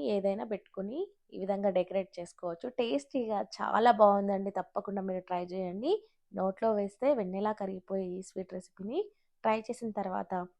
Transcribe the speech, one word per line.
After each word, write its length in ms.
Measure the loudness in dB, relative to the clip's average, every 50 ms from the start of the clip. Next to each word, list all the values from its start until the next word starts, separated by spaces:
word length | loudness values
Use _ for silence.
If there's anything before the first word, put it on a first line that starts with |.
| -2
ఏదైనా 380 | 0 0 2 2 0 -2 -2 -4
పెట్టుకొని 540 | -4 -6 -6 -8 _ _ -8 -8 -6 -4 -6 -6 -6 _ _ _
ఈ 120 | _ -10 -8
విధంగా 300 | -4 -2 -2 2 2 2
డెకరేట్ 420 | 2 2 0 2 0 -2 -2 -2 -8
చేసుకోవచ్చు. 540 | -12 -12 -12 -12 -8 -6 -6 -6 -6 -8 -8
టేస్టీగా 720 | -2 -2 0 0 0 -2 -4 _ -4 -4 -2 0 -2 -2 -2 -4
చాలా 400 | -6 -4 -2 2 2 6 6 6
బాగుందండి, 600 | 8 10 8 8 8 6 4 2 0 0 -2 -4
తప్పకుండా 500 | -4 -6 -8 -4 _ -6 -4 -4 -6 -4
మీరు 200 | -4 -2 -4 -4
ట్రై 220 | -4 -4 -4 -4 -4
చేయండి. 500 | -4 -4 -4 -4 -4 -4 -4 0 0 0 0 -2 _ _ _ _ _ -4
నోట్లో 360 | -2 -2 -2 0 2 2 2 2
వేస్తే 340 | 2 0 -2 -4 _ 2 2 2
వెన్నెలా 400 | 2 0 -2 -2 -2 0 -2 -2
కరిగిపోయే 520 | -2 -4 -6 -6 -8 -6 -4 -2 -2 -2
ఈ 140 | -2 -6 -8
స్వీట్ 320 | -8 -8 -8 -8 -8 -6 -8
రెసిపీని 460 | -10 -10 -12 _ -12 -10 -6 -4 -4 -4 -6 _ _ _ _ _ _ 0
ట్రై 160 | 2 2 2
చేసిన 300 | -2 -6 -8 -6 -6 -6
తర్వాత 420 | -4 -4 -4 -4 -4 -4 -4 -4 -4 -4 -4 -6 _ _